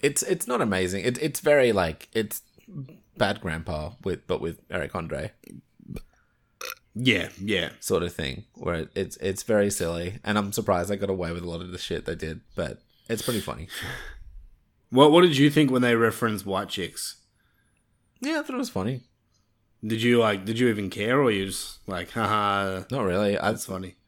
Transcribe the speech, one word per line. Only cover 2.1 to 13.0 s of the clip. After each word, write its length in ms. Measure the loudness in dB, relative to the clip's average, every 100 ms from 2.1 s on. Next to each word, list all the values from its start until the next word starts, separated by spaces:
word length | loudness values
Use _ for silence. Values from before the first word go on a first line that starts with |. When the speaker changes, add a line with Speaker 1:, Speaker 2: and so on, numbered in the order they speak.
Speaker 1:
it's 280 | -4 -4 -6 _ _ -16 -14 -14 -18 _ -2
Bad 220 | -2 -2
Grandpa 500 | -4 -6 -6 -6 -8 -8
with, 220 | -6 -6 -4
but 140 | -4
with 180 | -4 -8 -8
Eric 260 | -6 -6 -6
Andre. 360 | -6 -6 -8 _ -20 -20 _ _ -14 -14 -14 _ _ _ _ -14 -12 -12 _ 0
Speaker 2:
Yeah, 340 | 2 2 0 -6
yeah. 280 | -2 0 -2 -6
Speaker 1:
Sort 240 | 0 0
of 100 | 0
thing, 320 | -4 -6 -6 -14
where 340 | -10 -4 -4 -4 -6
it's, 220 | -6 -4
it's 260 | -6 -4
very 260 | 0 2 2
silly, 500 | 0 -4 -4 -6 -8
and 140 | -2 0
I'm 140 | 0
surprised 360 | -2 0 0 0
they 80 | -2
got 120 | -2
away 220 | -2 -4
with 100 | -4
a 60 | -6
lot 120 | -8
of 100 | -10
the 60 | -10
shit 280 | -6 -6 -6
they 100 | -6
did, 260 | -8 -10 _ -8
but 240 | -6 -8 _ _